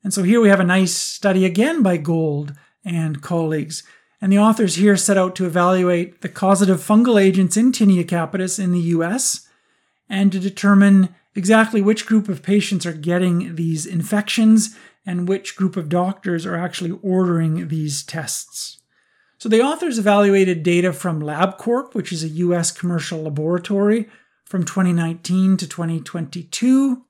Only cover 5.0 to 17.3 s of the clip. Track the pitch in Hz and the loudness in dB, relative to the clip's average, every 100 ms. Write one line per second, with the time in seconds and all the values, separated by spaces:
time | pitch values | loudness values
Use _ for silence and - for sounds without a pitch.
5 | - 196 185 185 180 170 175 185 180 175 | 2 2 0 -2 -2 0 2 2 2 0
6 | 175 _ 175 - 190 196 196 185 - 214 | -4 _ -14 -2 0 4 4 2 4 4
7 | 247 214 190 185 185 214 247 254 202 185 | 4 4 4 4 0 2 0 4 4 4
8 | 175 170 160 190 185 185 185 175 170 170 | 0 -4 -4 -6 -6 -4 -2 -2 0 0
9 | 170 247 - - _ _ _ _ _ _ | -2 -2 -4 -6 _ _ _ _ _ _
10 | _ 196 196 190 190 196 202 196 202 196 | _ 0 0 0 -6 -2 4 6 6 6
11 | 185 _ _ 208 185 220 220 220 196 214 | 4 _ _ -6 2 2 4 0 0 0
12 | - 220 208 156 - 202 196 190 175 156 | 0 -2 0 -8 0 0 0 -4 -6 -8
13 | 156 180 180 175 170 165 165 156 160 170 | -2 0 2 0 -4 -6 -4 -4 -4 -6
14 | - 208 208 - 220 220 214 - - _ | -2 -4 -2 2 4 4 2 -10 -20 _
15 | - 175 175 190 - - 185 185 151 175 | -8 -6 -2 -4 -4 -4 -4 -4 -4 -2
16 | 185 196 196 170 175 170 175 - 175 - | -2 -4 -4 -4 -4 -6 -6 -6 -8 -6
17 | 196 185 185 | -2 0 2